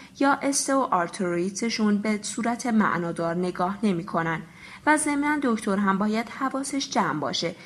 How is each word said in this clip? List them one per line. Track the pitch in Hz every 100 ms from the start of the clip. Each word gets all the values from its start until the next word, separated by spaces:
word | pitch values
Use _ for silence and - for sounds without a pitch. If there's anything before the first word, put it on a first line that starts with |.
| - -
یا | 277 269
استئوآرتوریتسشون | 277 269 - 269 - 180 170 - 180 175 185 196 233 220 208 202
به | 220 208
صورت | - - 226 240 254
معنادار | 220 185 170 170 165 165
نگاه | 170 180 175 180 202
نمی‌کنن | 214 170 165 170 165 160 160 - - - 294
و | 302
ضمناً | 302 285 294 302
دکتر | 269 220 - 196
هم | 196 190
باید | 214 220 233
حواسش | - 269 269 277 277 269
جمع | 247 170 147
باشه | 139 - 170 -